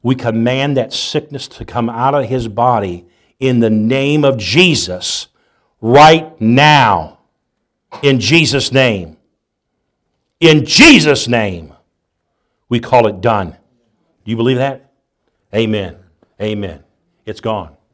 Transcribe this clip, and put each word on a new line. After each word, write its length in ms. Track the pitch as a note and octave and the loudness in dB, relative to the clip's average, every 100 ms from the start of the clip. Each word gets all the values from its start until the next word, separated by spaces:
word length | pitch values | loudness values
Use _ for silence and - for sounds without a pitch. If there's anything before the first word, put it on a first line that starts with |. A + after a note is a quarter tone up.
We 140 | B2 C3 | -2 -2
command 600 | A#2+ A2+ A#2 C3 C#3+ C3+ | -2 -2 -2 -2 -2 -2
that 160 | A2+ | -4
sickness 560 | - - D3+ - C#3 - | -8 -6 -8 -8 -16 -16
to 160 | - - | -16 -10
come 240 | A#2+ A#2 | -6 -6
out 260 | A#2 B2+ C#3+ | -2 -2 -2
of 80 | |
his 240 | A#2 B2+ A#2 | -2 -6 -6
body 580 | G2+ B2 A#2 G2+ F2 - _ _ _ | -2 0 0 -4 -8 -16 _ _ _
in 180 | C3 B2 | -2 2
the 100 | A2+ | 2
name 540 | G#2+ A2 C3 C#3 D3+ | 0 0 -2 0 0
of 140 | C#3+ B2+ | 0 0
Jesus 880 | F#2 B2+ F#3 C3 - F2+ - - - _ _ _ _ _ | -2 2 2 2 -4 -8 -8 -10 -12 _ _ _ _ _
right 580 | A2+ C3 D#3 E3 D#3+ - | 2 6 6 6 0 -4
now. 800 | A2 B2 D3+ D3+ A#2 F#2 D#2+ _ _ _ _ _ _ _ _ - | 0 4 4 4 4 0 -4 _ _ _ _ _ _ _ _ -2
In 200 | C#3+ C3+ | 0 0
Jesus' 500 | G2+ E3 D3+ C#3+ - | 2 0 2 -2 -2
name. 460 | C3 B2+ G2+ E2 D#2+ _ _ _ _ _ _ _ _ _ _ _ _ | 0 0 -2 -8 -18 _ _ _ _ _ _ _ _ _ _ _ _
In 260 | E3 D#3 - | 2 4 2
Jesus' 600 | - D#4 B3+ D3+ C#3 - | 4 6 6 4 0 0
name, 460 | A#2+ G#2 F2 D#2 - _ _ _ _ _ _ _ _ _ | -2 -2 -6 -14 -20 _ _ _ _ _ _ _ _ _
we 100 | A#2+ | -6
call 280 | A#2+ B2+ A2 | 2 2 2
it 120 | G2 | 0
done. 300 | A2+ G#2+ F#2 - _ _ _ _ _ _ | -2 -2 -4 -12 _ _ _ _ _ _
Do 80 | - | -10
you 60 | A2+ | -2
believe 200 | A#2 B2+ | -2 0
that? 360 | C3+ C3+ _ _ _ _ _ _ _ | -2 -6 _ _ _ _ _ _ _
Amen. 440 | G#2 A2+ G#2+ F#2 E2+ _ _ _ _ | -4 -2 -4 -6 -14 _ _ _ _
Amen. 440 | G#2+ G#2 G2 D2 _ _ _ _ - | -8 -8 -10 -12 _ _ _ _ -16
It's 160 | - | -10
gone. 340 | A#2 A2 D#2+ C#2+ _ | -6 -6 -8 _ _